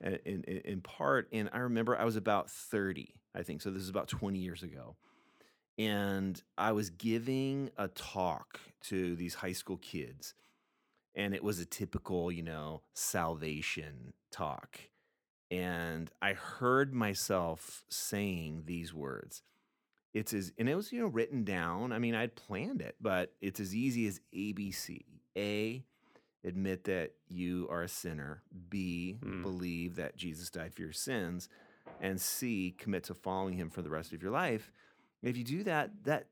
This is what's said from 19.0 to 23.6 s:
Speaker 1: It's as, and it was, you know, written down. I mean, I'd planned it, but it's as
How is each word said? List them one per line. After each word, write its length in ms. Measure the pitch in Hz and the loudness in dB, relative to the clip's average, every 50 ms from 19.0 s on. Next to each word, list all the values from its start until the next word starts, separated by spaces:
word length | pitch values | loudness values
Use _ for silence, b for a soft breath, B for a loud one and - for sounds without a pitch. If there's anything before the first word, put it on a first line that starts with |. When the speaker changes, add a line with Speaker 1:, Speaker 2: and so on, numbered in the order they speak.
| 71 67 62 50 50 - - - _ _ _ _ _ _ _ _ _ _ _ _ _ _ - | -4 -4 -4 -6 -8 -10 -14 -16 _ _ _ _ _ _ _ _ _ _ _ _ _ _ -2
Speaker 1:
It's 200 | 107 107 - 113 | -2 0 0 0
as, 200 | 101 95 90 - | 0 -2 -2 0
and 100 | - 113 127 | 0 2 2
it 60 | 156 | 2
was, 160 | 190 208 - | 2 0 -2
you 80 | - 120 | -2 0
know, 80 | 233 | 0
written 360 | 190 110 113 113 - 143 123 104 | 2 4 4 2 2 2 0 2
down. 480 | 101 95 87 85 85 87 98 120 127 | 2 2 2 2 2 2 2 0 0
I 80 | 113 113 | 2 2
mean, 160 | 120 117 117 | 4 4 4
I'd 200 | 110 120 113 - | 4 2 0 -2
planned 460 | - - - 98 98 156 240 277 - | -8 -8 -4 -2 -2 -2 0 -2 -2
it, 140 | - - - - | -4 -4 -6 0
but 340 | 113 104 92 90 90 - - - | 2 4 4 4 4 0 -2 -2
it's 180 | 98 98 95 | -2 -2 -2
as 160 | - | -2